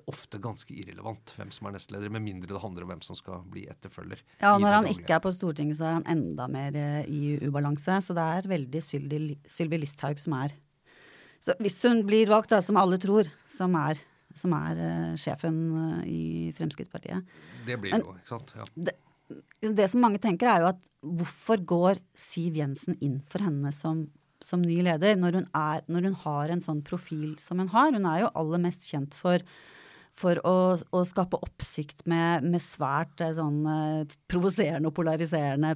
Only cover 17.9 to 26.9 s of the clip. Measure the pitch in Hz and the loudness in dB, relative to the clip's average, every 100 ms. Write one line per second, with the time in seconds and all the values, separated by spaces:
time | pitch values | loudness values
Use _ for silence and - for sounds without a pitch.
17.9 | 220 92 92 - 117 143 110 104 - 175 | -2 -2 -10 -12 -12 -12 -16 -16 -8 -6
18.9 | - _ _ - - - - 220 208 190 | -6 _ _ -20 -20 -20 -8 -4 2 2
19.9 | 240 240 202 226 175 247 190 170 185 _ | 4 4 2 0 2 4 4 4 0 _
20.9 | _ 151 170 170 - - 220 165 170 180 | _ -6 -4 -4 -6 0 0 2 4 4
21.9 | 190 - - - - 170 156 143 135 - | 2 -2 -12 -8 -4 -2 0 -2 -2 -4
22.9 | 175 143 135 - - 202 143 143 143 165 | -2 -2 -2 -4 -4 -2 0 -2 -2 -2
23.9 | 160 151 _ _ _ - 180 170 170 180 | -2 -4 _ _ _ -4 0 2 4 4
24.9 | 160 196 202 180 180 - 156 151 156 - | 4 4 4 4 2 0 -2 0 -2 -2
25.9 | 170 190 190 156 147 151 175 170 151 147 | 0 0 -2 -4 -2 -2 -2 -2 -4 -4